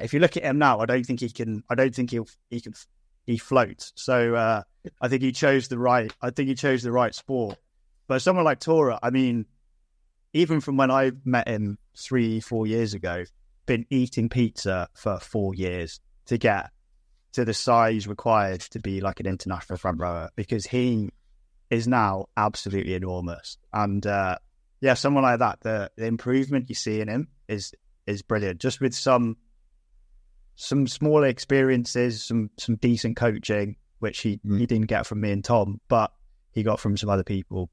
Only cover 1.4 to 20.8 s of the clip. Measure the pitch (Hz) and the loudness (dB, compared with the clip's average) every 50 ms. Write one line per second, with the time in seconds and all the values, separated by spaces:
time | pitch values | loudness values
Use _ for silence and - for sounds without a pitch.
1.4 | 120 113 110 107 - - 123 131 131 135 120 - 123 120 - 117 110 - - _ | -6 -6 -6 -6 -6 -2 0 2 2 2 0 -2 -4 -4 -4 -6 -6 -8 -12 _
2.4 | _ _ 117 117 - 113 110 - - _ _ _ _ _ _ _ _ - 120 110 | _ _ -12 -10 -10 -12 -16 -18 -20 _ _ _ _ _ _ _ _ -4 -4 -4
3.4 | - - 135 131 117 98 - - - - - - - - 127 123 120 117 117 117 | -2 2 2 2 2 2 -2 -10 -18 -18 -16 -10 -2 0 2 2 2 2 2 2
4.4 | 113 113 113 107 98 - _ _ - - - _ - 123 135 131 131 131 131 - | 2 2 0 0 -4 -8 _ _ -20 -20 -8 _ -2 0 0 0 0 -2 0 2
5.4 | - 143 135 135 127 - 131 117 123 123 123 123 113 110 - _ - 123 123 - | 2 4 4 4 2 -2 -4 -2 2 2 2 2 0 -2 -6 _ -8 -6 -4 -2
6.4 | 143 131 135 123 - 143 131 127 117 120 117 123 123 110 - - - - 135 127 | -2 -2 -2 0 0 0 0 0 0 0 2 2 2 0 -2 -6 -8 -4 -2 -2
7.4 | 117 104 101 - _ _ _ _ _ _ _ _ _ - 131 131 - 190 190 180 | -2 -4 -6 -10 _ _ _ _ _ _ _ _ _ -4 -2 0 2 2 2 4
8.4 | 170 156 139 - - 156 165 160 151 131 117 101 - 120 123 131 131 127 120 120 | 4 2 0 0 0 2 4 4 4 4 2 0 -2 0 2 2 2 2 0 -2
9.4 | 107 - _ _ _ _ _ _ _ _ _ _ _ _ _ _ _ _ - 151 | -4 -6 _ _ _ _ _ _ _ _ _ _ _ _ _ _ _ _ 0 2
10.4 | 175 160 160 151 135 - 139 135 139 131 131 135 135 131 127 135 - 131 123 120 | 2 2 2 0 0 0 2 2 4 4 4 4 2 2 0 -2 -2 0 0 2
11.4 | 113 - 113 107 107 101 101 - _ _ _ - - - 131 127 117 113 110 110 | 2 0 -2 -2 -2 -2 -4 -6 _ _ _ -20 -6 -2 0 2 2 2 0 -2
12.4 | 110 - 120 113 110 107 110 113 117 107 101 98 80 90 87 90 90 - _ _ | -4 -4 -4 -2 -2 0 0 0 0 -2 -2 -6 -6 -6 -4 -6 -6 -10 _ _
13.4 | _ _ _ _ _ - 131 113 117 - 143 131 127 123 - - 113 117 - 127 | _ _ _ _ _ -2 -2 -2 0 0 0 0 0 0 0 0 -2 0 2 2
14.4 | 120 110 - - - 98 95 92 85 - _ - - 110 98 87 - - - 110 | 2 2 0 -2 -4 -2 -2 -2 -4 -6 _ -8 -6 -4 -4 -4 -6 -6 -4 -2
15.4 | 101 95 95 92 95 90 90 90 85 80 - - _ _ _ _ _ - 123 117 | -2 -2 -2 -4 -4 -4 -4 -4 -6 -8 -10 -16 _ _ _ _ _ -4 -2 0
16.4 | - 117 104 98 - - _ _ _ _ _ _ _ _ _ _ _ _ - - | 2 2 2 0 -2 -8 _ _ _ _ _ _ _ _ _ _ _ _ -4 -2
17.4 | 123 110 107 - - - 120 117 117 113 113 110 98 98 104 - - 117 113 107 | -2 -2 -2 -2 0 4 4 6 6 4 2 0 -4 -6 -8 -4 0 2 4 4
18.4 | 101 98 95 90 - - - 110 101 101 95 95 95 98 92 - - 95 98 92 | 2 2 -2 -6 -10 -12 -12 -8 -6 -4 -4 -2 -2 -4 -4 -4 -4 -4 -4 -4
19.4 | - 95 92 87 - - 92 87 - 95 87 78 90 90 87 85 80 82 - - | -6 -6 -8 -8 -8 -8 -8 -4 -4 -4 -2 -2 -2 -4 -4 -6 -8 -8 -8 -8
20.4 | 101 - 120 110 98 - - 127 | -6 -4 -4 -4 -4 -2 -2 0